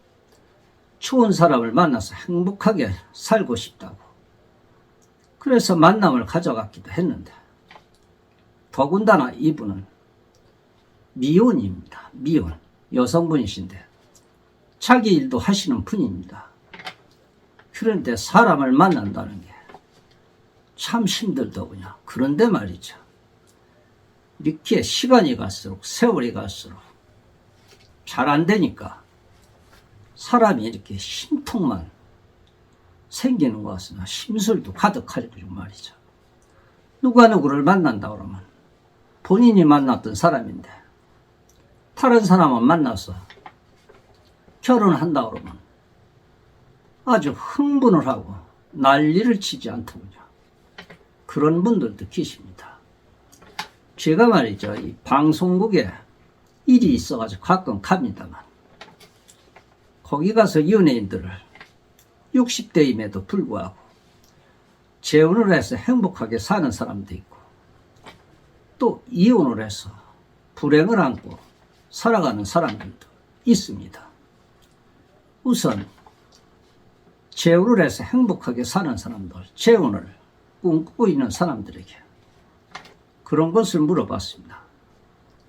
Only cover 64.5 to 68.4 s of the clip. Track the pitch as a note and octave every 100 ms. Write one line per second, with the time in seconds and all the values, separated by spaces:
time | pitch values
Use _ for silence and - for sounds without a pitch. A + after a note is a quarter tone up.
64.5 | _ _ _ _ _ - D3+ D#3+ G#3+ G3+
65.5 | D#3 - - A#3+ B3 F#3+ - G#2+ A2+ -
66.5 | G#3 C#3 G2 A#2 G2+ G2 F2+ - - _
67.5 | _ _ _ _ _ - - _ _